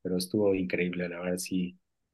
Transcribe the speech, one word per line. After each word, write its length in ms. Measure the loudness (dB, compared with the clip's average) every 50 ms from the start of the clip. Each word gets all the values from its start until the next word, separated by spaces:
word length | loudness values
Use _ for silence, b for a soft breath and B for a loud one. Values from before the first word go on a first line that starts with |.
pero 160 | -4 -2 0
estuvo 380 | 0 0 0 0 2 4 4 4
increíble, 540 | 2 0 0 0 0 0 0 0 -2 -4 -4
la 100 | -4 -4
verdad, 160 | -2 -2 -2 -2
sí. 380 | -2 -2 -2 -2 -2 -2 -6 -12 _ _ _ _ _ _